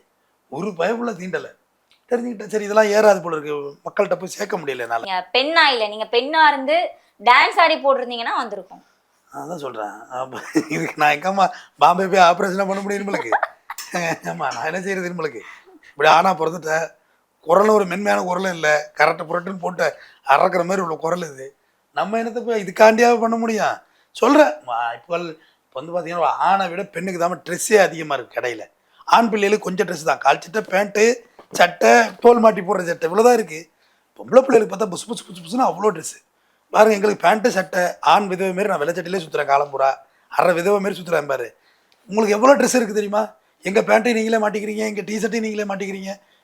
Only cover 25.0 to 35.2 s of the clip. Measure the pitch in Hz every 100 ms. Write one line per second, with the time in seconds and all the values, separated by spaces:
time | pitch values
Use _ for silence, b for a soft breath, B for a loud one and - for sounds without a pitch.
25 | - 170 170 160 b b _ 131 160 175
26 | 160 175 147 120 156 196 185 170 196 170
27 | 190 175 170 180 - 175 - 214 180 160
28 | 156 135 110 - 123 113 98 _ b b
29 | b 190 233 208 202 208 190 185 190 170
30 | 156 135 - 151 - 214 - 185 208 208
31 | 226 254 - b b - 175 175 226 240
32 | 220 - 240 233 220 208 180 190 170 170
33 | 165 190 240 233 180 156 165 _ _ _
34 | _ - 104 226 262 233 202 185 214 170
35 | - 226